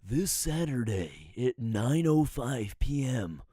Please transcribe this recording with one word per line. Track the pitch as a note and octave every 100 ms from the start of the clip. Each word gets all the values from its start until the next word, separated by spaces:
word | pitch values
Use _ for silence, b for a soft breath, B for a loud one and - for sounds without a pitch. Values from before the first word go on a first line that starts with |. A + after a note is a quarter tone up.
This | F#2+ B2 F#3
Saturday | - - D#3 E3+ C3 A2+ G2+ E2 - D#2 -
at | B2+ -
nine | A2+ G#2+ A#2 D3+ E3
oh | D#3
five | D3 - B2 C3 G#2 -
P | - C#3+
M | C3+ B2+ F#2 D#2 -